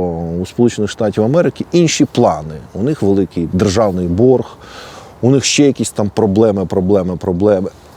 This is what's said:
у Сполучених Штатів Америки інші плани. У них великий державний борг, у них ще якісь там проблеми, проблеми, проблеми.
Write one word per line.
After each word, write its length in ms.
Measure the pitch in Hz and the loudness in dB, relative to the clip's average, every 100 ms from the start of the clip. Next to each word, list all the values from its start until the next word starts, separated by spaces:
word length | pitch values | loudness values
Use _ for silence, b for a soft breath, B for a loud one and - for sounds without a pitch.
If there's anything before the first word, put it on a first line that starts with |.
| 90 82 85 87 | -2 -4 -6 -6
у 40 | 92 | -6
Сполучених 440 | - 120 - 104 | 0 0 0 -6
Штатів 340 | - 110 98 | -4 -4 0
Америки 400 | 107 160 160 - - | 0 2 0 -4 -2
інші 320 | 170 165 - | 0 2 2
плани. 500 | 143 - 113 78 78 78 - | 0 2 2 0 -6 -14 -14
У 80 | 90 | -6
них 200 | 120 160 | -4 -2
великий 460 | 101 98 92 - 82 | 0 0 0 -4 -4
державний 540 | 92 104 95 107 90 90 | 0 0 2 0 0 -4
борг, 500 | 87 127 123 - - B B B B B B | 2 4 2 0 -12 B B B B B B
у 100 | 117 | 2
них 140 | 139 | 2
ще 200 | - - | 2 2
якісь 260 | 143 123 113 | 2 2 -4
там 200 | - 104 | -4 -4
проблеми, 520 | - 107 98 113 101 87 | 0 0 2 2 2 -2
проблеми, 500 | 98 92 98 90 85 | -2 2 0 0 -4
проблеми. 540 | 92 87 104 98 95 - - | -4 0 2 0 -2 -10 -20